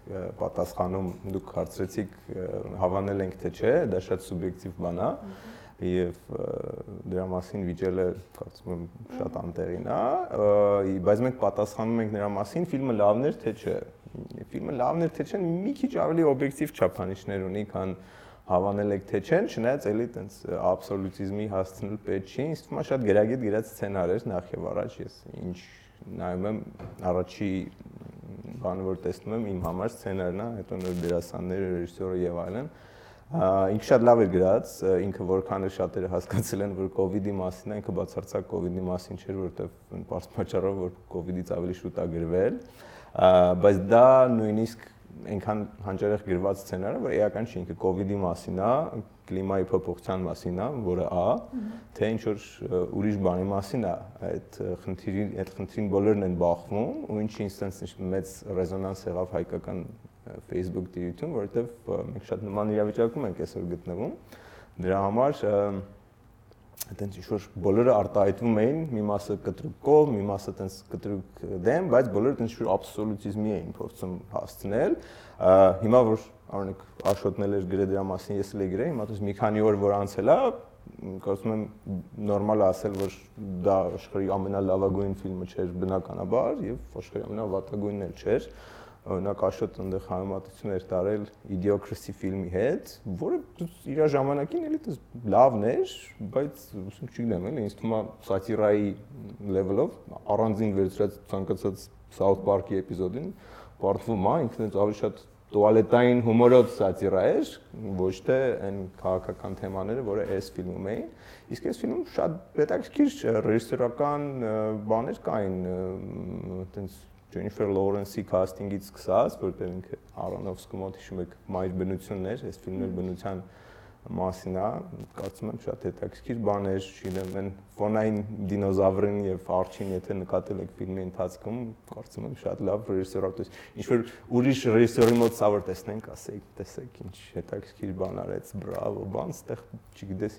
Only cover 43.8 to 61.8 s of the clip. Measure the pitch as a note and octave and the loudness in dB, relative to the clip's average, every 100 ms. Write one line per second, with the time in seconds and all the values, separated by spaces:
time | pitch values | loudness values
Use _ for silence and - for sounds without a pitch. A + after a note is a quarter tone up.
43.8 | G2 A#2 B2+ C3 B2+ A2+ G#2+ G#2+ A2+ - | 8 10 12 10 8 6 2 2 0 -4
44.8 | - - - - - G2+ G#2+ G#2+ G2+ - | -18 -20 -20 -14 -6 -4 -2 -2 -4 -8
45.8 | G2+ F#2+ G#2 G#2 G2 F2+ G2 F#2+ - F#2 | -6 0 2 0 0 2 2 0 -4 -4
46.8 | G2 C3 C#3+ F#2+ G#2 G2+ A2+ F#2 F2 E2+ | -2 -2 0 2 2 0 -4 -6 -8 -2
47.8 | F#2+ F#2 G2 G2+ F2+ E2+ - F2+ G#2 C3+ | 0 0 0 0 0 -2 -4 0 2 2
48.8 | E3+ A2 - - - F#2+ F#2+ G2 F2+ F#2 | 0 -6 -10 -16 -8 -4 0 0 2 0
49.8 | F2+ F2 - F#2 F2+ E2 F2+ F2+ A#2 C#3+ | 0 -6 -4 -2 -2 -4 -4 -2 -2 -2
50.8 | F#2+ F2+ F2 F2+ F#2+ - - B3+ G#3+ A#3 | -2 0 0 2 2 2 -2 -10 -10 -12
51.8 | - - A2 A2 A2+ G#2+ - - - F2+ | -14 -2 0 0 -2 -4 -8 -12 -2 -2
52.8 | F2+ G2 G#2 G2+ F#2+ F2+ F#2+ G2+ G2 C3 | 0 0 0 2 2 2 0 -2 -2 -2
53.8 | G2 - - - F2 - - - G2+ F2+ | -2 -2 -8 -10 -6 -6 -8 -8 -6 -6
54.8 | - F2+ - G2 G#2 - F#2 - F#2+ - | -6 -8 -4 -4 -4 -4 -6 -8 -8 -4
55.8 | G2+ G2 G#2 G#2 F#2 F2 F2 E2+ - G2+ | 0 4 4 4 2 2 2 2 -2 -2
56.8 | C#3 D4+ - G#2+ G#2+ - G2+ - G2 - | -2 -4 -6 -4 -4 -4 -6 -6 -8 -8
57.8 | F#2 - F#2 F#2+ F#2 - - F#2 F2+ F#2+ | -12 -8 -4 -4 -4 -10 -6 -2 -2 -2
58.8 | F#2+ F#2+ - F2 F#2 E2+ F2 F2 F#2+ F#2+ | -4 -4 -4 -2 -2 -4 -4 -6 -6 -8
59.8 | - - - - - - - F2+ F2+ F#2 | -8 -14 -20 -20 -18 -16 -6 -4 -2 -4
60.8 | F2+ F2+ F2 F2 D#3 C3 G2+ A#2+ A#2+ - | -6 -6 -6 -6 -4 -4 -2 -2 -4 -6